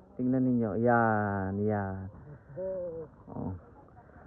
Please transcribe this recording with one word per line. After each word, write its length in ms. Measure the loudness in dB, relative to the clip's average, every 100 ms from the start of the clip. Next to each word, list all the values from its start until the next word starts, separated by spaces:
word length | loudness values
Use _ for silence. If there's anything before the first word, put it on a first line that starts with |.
| -14 -4
Tingnan 240 | 0 2
ninyo. 280 | 4 2 2 2
Yan, 680 | 4 6 4 4 2 0 -2 0
yan. 440 | 0 0 -2 -4 -8 -12 -18 -18 -14 -8 -6 -6 -6 -8 -12 -16 -14
Oh. 200 | -8 -8 -8 -12 -20 -20 -20 -20 -20